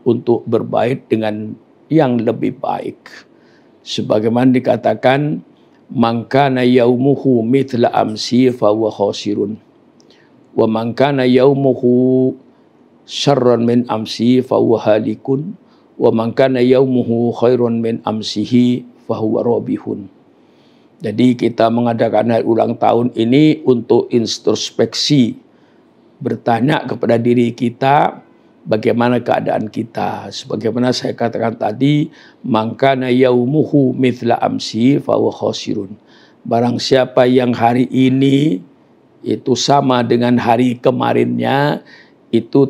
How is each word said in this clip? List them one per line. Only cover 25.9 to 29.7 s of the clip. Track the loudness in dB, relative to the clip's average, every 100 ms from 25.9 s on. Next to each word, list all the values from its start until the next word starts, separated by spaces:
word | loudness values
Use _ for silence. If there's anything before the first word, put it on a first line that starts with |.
| _ _ _
bertanya | -8 -6 -2 0 0 -2 -4
kepada | -6 0 0
diri | 2 2 0
kita, | -2 -6 -2 2 2 2 -4 -16 _ _ _ -4
bagaimana | -2 0 0 0 0
keadaan | -2 -2 -2 -4
kita. | -4